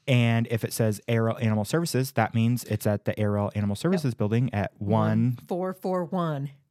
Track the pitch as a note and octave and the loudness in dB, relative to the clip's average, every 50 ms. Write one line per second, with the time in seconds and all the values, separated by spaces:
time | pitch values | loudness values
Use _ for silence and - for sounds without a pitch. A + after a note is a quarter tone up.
0 | - - C3 B2 A#2+ A#2 A2+ A2+ A#2 - A#2+ A2 - A2+ - - A#2 A2 G2+ G2 | -2 2 2 4 4 4 2 2 0 0 -2 -4 -4 -4 -2 0 0 0 0 -2
1 | - - A#2 A2+ A2+ A2+ A2+ - A#2 A2 G#2+ G#2+ G#2 - - E3 E3+ D#3+ - B2 | -2 -2 0 2 2 0 0 0 0 0 2 0 0 0 -2 -2 -2 0 0 -2
2 | C3 C3 - - A2 - - A2+ A2+ A#2 B2 A#2+ - - G#2+ G#2+ - A2 G#2 G#2 | -2 0 0 0 0 2 2 2 2 2 2 0 -2 -4 -4 -2 0 0 -2 -2
3 | - - - - G#2+ G#2 G#2 G#2 G#2 - - G#2 G#2 G2+ G2+ - - E3+ F#3+ F#3 | -2 -4 -2 -2 0 0 0 0 -2 -2 -2 -2 -2 -2 -2 -2 -2 0 0 0
4 | D3 C3 A2 - G#2+ G2+ A2 A#2 C3 A#2+ - G#2 F#2+ - - - G#2 G2+ A2 A2 | 0 -2 -2 0 0 0 2 2 0 0 0 -2 -2 -4 -4 -6 -2 2 2 2
5 | G#2+ G#2+ A2 A2 A#2 B2+ B2 A#2+ - - G3 F3 F#3 F#3 F3+ - - F#3+ F#3 F#3 | 4 4 2 2 2 2 0 -4 -6 -6 -6 -4 -4 -6 -6 -6 -4 -2 -2 -2
6 | F3 D3 F#3+ F#3 E3+ D#3+ D3+ C#3 C#3 C#3+ - - _ _ | -2 -2 -2 -2 -2 -2 -2 -4 -6 -8 -12 -16 _ _